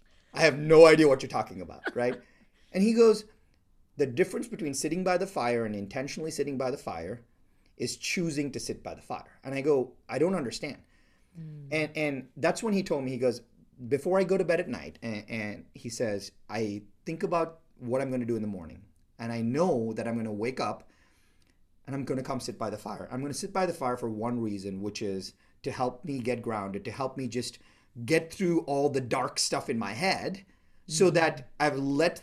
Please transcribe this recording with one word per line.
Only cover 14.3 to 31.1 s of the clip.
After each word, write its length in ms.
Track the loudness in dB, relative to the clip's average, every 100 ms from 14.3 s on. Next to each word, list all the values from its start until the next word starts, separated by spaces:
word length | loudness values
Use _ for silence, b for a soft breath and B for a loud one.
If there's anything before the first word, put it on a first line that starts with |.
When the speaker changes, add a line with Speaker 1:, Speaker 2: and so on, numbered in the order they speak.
| 2
Speaker 1:
to 60 |
bed 160 | 2 0
at 80 | -2
night," 300 | -8 -10 -10
and, 220 | -6 -6 -6
and 360 | -6 -6 -8 -16
he 160 | -14 -10
says, 420 | -4 -2 -2 -6 -18 -10
"I 340 | -4 -4 -4 -12 _
think 180 | -10 -6
about 380 | -2 0 -2 -6 _ _
what 220 | -4 -2
I'm 100 | -2
gonna 140 | -2 -2
do 100 | -2
in 60 |
the 60 | -4
morning. 340 | -8 -12 -16 -20 _ _ -10
And 140 | -6
I 80 | -2
know 520 | -2 2 2 2 -2
that 120 | -4 -4
I'm 100 | -4
gonna 160 | -4
wake 280 | -4 -4 -2
up 280 | -4 -6 -14 b b b b b b b _ _ -10
and 100 | -8
I'm 80 |
gonna 180 | -4 -4
come 180 | -4 -6
sit 180 | -6 -6
by 120 | -6
the 60 | -6
fire. 320 | -10 -12 -8
I'm 120 | -6
gonna 100 | -6
sit 220 | -6 -4
by 100 | -2 -2
the 60 |
fire 240 | 0 -4 -2
for 140 | -4
one 280 | -4 -4 -2
reason, 440 | -4 -4 -6 -6
which 180 | -6 -4
is 320 | -4 -4 -8 b b b
to 80 | -8
help 340 | -2 -4 -4
me 140 | -8 -4
get 220 | -2 -2
grounded, 420 | -4 -4 -4 -6
to 60 | -8
help 260 | -6 -6 -4
me 100 | -6
just 320 | -4 -6 -12 b b b -12
get 280 | 0 0 0
through 280 | -2 2 2
all 300 | 2 0 2
the 100 | 0
dark 380 | -2 -2 -2 -2
stuff 320 | -2 -2 -2
in 80 | -4
my 140 | -4
head 500 | -2 0 0 -4 -8 -14 b b b -6
so 200 | 4
Speaker 2:
Mm-hmm. 80 | 6